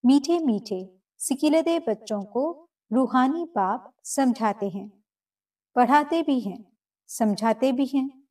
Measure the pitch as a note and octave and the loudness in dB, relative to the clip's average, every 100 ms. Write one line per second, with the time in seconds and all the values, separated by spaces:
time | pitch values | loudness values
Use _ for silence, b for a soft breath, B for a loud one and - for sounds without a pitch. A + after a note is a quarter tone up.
0 | A#3+ C#4+ C#4 E4+ D#4 G#3 - F#3 F#3+ _ | 6 4 4 0 2 -2 -4 -8 -10 _
1 | _ _ - C4+ D4+ D#4+ E4 E4 E4 G#3+ | _ _ -6 0 2 2 2 -2 -2 -6
2 | A3+ G#3 G3 A#3+ D4+ D#4 E4 _ _ A3+ | -6 -8 -6 -4 -4 -6 _ _ _ 0
3 | C4 C4 C4 E4 E4+ A3 F#3+ A#3 - _ | 2 2 2 0 -4 -2 -2 -2 -8 _
4 | - - C4 A3+ A3 G#3 G3+ F#3+ G3+ _ | -8 0 0 0 -2 -2 -6 -8 -14 _
5 | _ _ _ _ _ _ _ - B3 C#4+ | _ _ _ _ _ _ _ 0 4 4
6 | D4 E4 D#4 C4 G3+ F3+ - _ _ _ | 2 -2 0 -2 -2 -12 -18 _ _ _
7 | _ - G#3+ G3+ A3+ A3 C4 B3+ C4+ C#4 | _ -2 -2 0 0 0 0 0 0 0
8 | C4+ - _ | -2 -10 _